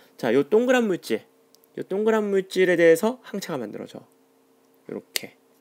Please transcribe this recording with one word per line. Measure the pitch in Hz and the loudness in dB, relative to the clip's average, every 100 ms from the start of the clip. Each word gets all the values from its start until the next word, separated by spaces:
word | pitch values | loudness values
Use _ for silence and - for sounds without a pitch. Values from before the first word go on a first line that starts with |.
| _ - | _ -6
자, | 117 | 0
요 | 123 | 0
동그란 | 139 214 247 254 220 | 2 2 2 2 0
물질, | 170 - 110 - _ _ _ _ - | -2 -4 -6 -8 _ _ _ _ -14
요 | |
동그란 | - 190 214 220 208 | -8 -4 0 0 0
물질에 | 196 190 180 185 170 | -2 -2 0 2 4
대해서 | 165 165 220 254 | 6 6 2 -4
항체가 | - 208 - 147 | -10 -12 -8 -8
만들어져. | 107 107 101 - - _ _ _ _ _ _ _ - | -8 -12 -16 -18 -20 _ _ _ _ _ _ _ -14
요렇게. | 104 - - - _ _ _ | -14 -8 -10 -10 _ _ _